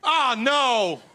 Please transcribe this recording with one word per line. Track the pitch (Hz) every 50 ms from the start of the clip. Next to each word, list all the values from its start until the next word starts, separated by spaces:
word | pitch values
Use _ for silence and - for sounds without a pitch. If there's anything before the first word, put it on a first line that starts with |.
| -
oh, | - 320 320 285 262 240
no. | 220 226 269 285 294 277 254 240 226 202 180 156 117 - -